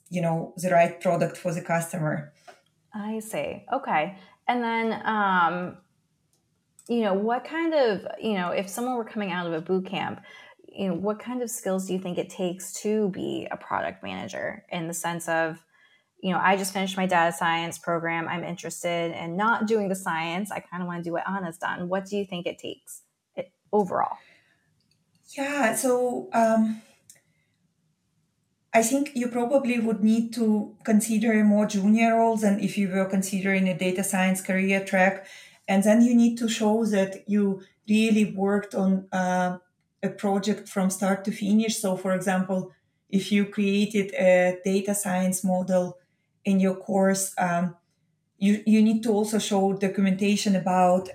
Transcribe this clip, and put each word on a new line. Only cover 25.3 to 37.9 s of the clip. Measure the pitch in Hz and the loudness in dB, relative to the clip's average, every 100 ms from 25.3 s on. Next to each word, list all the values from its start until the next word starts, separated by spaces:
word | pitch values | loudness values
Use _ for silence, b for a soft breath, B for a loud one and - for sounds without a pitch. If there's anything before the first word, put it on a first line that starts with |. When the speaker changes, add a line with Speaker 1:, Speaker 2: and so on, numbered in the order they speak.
| - 277 285 226 - | -8 -4 0 0 0
Speaker 1:
so, | 262 247 247 240 - | 2 2 0 -4 -2
um, | 233 226 226 220 B B B B - _ _ _ _ _ _ _ _ _ _ _ _ _ _ _ | 2 4 4 2 B B B B -20 _ _ _ _ _ _ _ _ _ _ _ _ _ _ _
I | 226 | 2
think | 226 277 285 240 | 4 0 -2 -4
you | 247 | -4
probably | 240 240 277 233 240 | -2 2 2 2 -2
would | 226 190 | 0 2
need | 214 233 226 | 2 2 0
to | 240 220 214 - - | 0 0 0 -2 -8
consider | - 214 - 220 233 | 2 2 4 0 2
a | 214 | 4
more | 208 208 208 | 4 4 2
junior | 202 196 220 226 226 | 2 4 4 4 4
role | 226 220 | 4 4
than | 208 202 | 2 2
if | 196 208 | 0 -2
you | 196 | -2
were | 190 185 | 0 0
considering | 190 - 196 190 190 190 | 0 -2 -2 0 2 2
a | 175 | 0
data | 185 185 | -2 -2
science | 190 190 190 185 | -2 0 2 0
career | - 185 190 196 190 | -2 0 2 0 2
track. | 190 190 196 B B B B - | 4 4 2 B B B B 0
And | 196 | 2
then | 208 226 | 6 6
you | 240 | 8
need | 233 233 233 | 6 6 2
to | 226 | -2
show | - 214 220 220 | 0 2 2 2
that | 202 190 - - | 2 0 -2 -2
you | 208 202 190 B B | 2 2 0 B B
really | - | 0